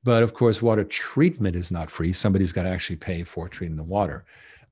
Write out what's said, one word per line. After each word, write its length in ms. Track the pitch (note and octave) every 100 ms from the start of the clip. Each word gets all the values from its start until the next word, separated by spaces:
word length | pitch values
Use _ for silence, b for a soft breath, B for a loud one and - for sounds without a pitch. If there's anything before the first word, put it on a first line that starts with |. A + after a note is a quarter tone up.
but 180 | B2 A#2
of 120 | A#2
course, 260 | - A#2+ G#2+
water 240 | A#2 G#2+
treatment 720 | G2 - - - E3+ E3+ G2 F2
is 140 | F2
not 200 | F2 D#2+
free. 220 | - E2
Somebody's 400 | F#2 G#2+ F#2+ F#2
gotta 160 | F#2 F2+
actually 280 | F#2 - E2+
pay 280 | - E2+
for 240 | E2+ - E2
treating 280 | - F2 D#2
the 60 |
water. 440 | D#2+ G2 F#2 C#2+ - B B B B